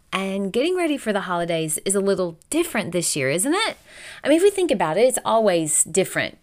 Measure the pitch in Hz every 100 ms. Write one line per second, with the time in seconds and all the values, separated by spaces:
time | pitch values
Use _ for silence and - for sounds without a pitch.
0 | - 190 196 196 196 226 330 370 339 277
1 | 220 202 180 175 170 165 160 - 196 196
2 | 196 190 175 160 - 311 339 226 170 175
3 | 160 151 131 170 247 381 440 - - -
4 | - - 262 320 403 403 339 202 160 175
5 | 254 - 214 226 214 175 156 - - 190
6 | 170 156 117 -